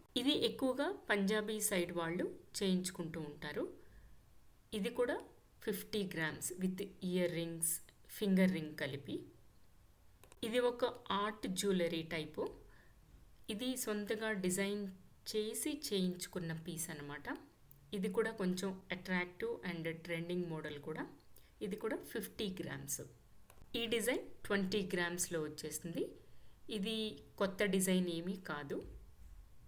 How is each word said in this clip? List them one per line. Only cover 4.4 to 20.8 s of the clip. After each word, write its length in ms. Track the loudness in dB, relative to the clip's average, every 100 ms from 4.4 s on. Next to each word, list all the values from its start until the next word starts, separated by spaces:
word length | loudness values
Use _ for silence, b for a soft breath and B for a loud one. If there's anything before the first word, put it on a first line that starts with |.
| -20 -20 -6
ఇది 200 | -2 0 2
కూడా 180 | 2 0 -4 -18 -20 -6 -2
ఫిఫ్టీ 360 | -2 0 0 0
గ్రామ్స్ 360 | 0 -2 -2 -4 0
with 180 | 0 0 -6 -4 0
ఇయర్ 260 | 4 4 2
రింగ్స్, 340 | -2 0 0 0 -4 -18 -10 0
ఫింగర్ 380 | 6 8 8 6
రింగ్ 160 | 0 -2
కలిపి. 360 | -2 -2 -4 -6 -8 -18 -20 -20 -20 -20 -20 -20 -20 -20 -20 -8 0
ఇది 120 | 4 4
ఒక 120 | 4 0 0 -2 2
ఆర్ట్ 260 | 2 0 -2 0
జ్యువెలరీ 420 | 4 4 4 2 -2 -2
టైపు. 260 | -4 -4 -4 -6 B B B B -20 -20 -20 -12 -6
ఇది 160 | -2 -2 0 0
సొంతగా 420 | 0 0 0 0 0
డిజైన్ 400 | 2 2 2 0 -4 -8 -18 -14 -4
చేసి 400 | 0 0 0 -2 -2 0
చేయించుకున్న 640 | 2 2 0 -4 -4 -4 -4 -6
పీస్ 240 | -6 -6
అనమాట. 320 | -6 -8 -8 -6 -8 -10 -20 -20 -20 -8 -2
ఇది 120 | 2 2
కూడా 140 | 2 2
కొంచెం 300 | 2 2 0 -4 -6
attractive 560 | -6 0 0 0 -2 -4 -2 -4
and 180 | -2 -4 -4
trending 380 | -2 -2 0 0 0
model 240 | -2 -4 -6